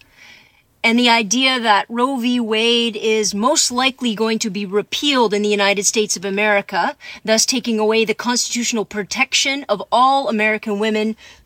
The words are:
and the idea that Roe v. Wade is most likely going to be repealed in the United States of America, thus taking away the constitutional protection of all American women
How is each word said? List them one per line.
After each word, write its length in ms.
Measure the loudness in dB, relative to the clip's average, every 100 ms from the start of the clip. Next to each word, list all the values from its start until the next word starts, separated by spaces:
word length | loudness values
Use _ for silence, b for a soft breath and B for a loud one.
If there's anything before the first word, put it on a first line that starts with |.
| B B B B B B B _
and 140 | 0 2
the 100 | 4
idea 500 | 2 2 0 0 0
that 280 | 2 2 2
Roe 280 | -2 -2 0
v. 240 | -2 -2
Wade 540 | 0 0 2 2 0
is 400 | -2 0 0 0
most 360 | 0 0 2 0
likely 440 | 0 -2 -2 -4
going 240 | -2 -2 -2
to 100 | -4
be 160 | -6 -4
repealed 640 | -4 -4 -4 0 2 2
in 80 | 2
the 80 | 0
United 360 | 2 2 2
States 300 | 0 0 -2
of 120 | -2 -4
America, 680 | -2 2 2 0 -2 -2 -4 B B
thus 220 | -2 0 2
taking 340 | -2 -2 0
away 240 | 2 2
the 100 | 2
constitutional 720 | -2 -2 -2 -2 -4 -2 -2
protection 800 | -4 -6 -8 -4 -2 0 -2 -4 -4
of 140 | -4 0
all 380 | 4 4 4 0
American 500 | 0 0 -2 -4 -2
women 380 | -2 0 -2 -6 B B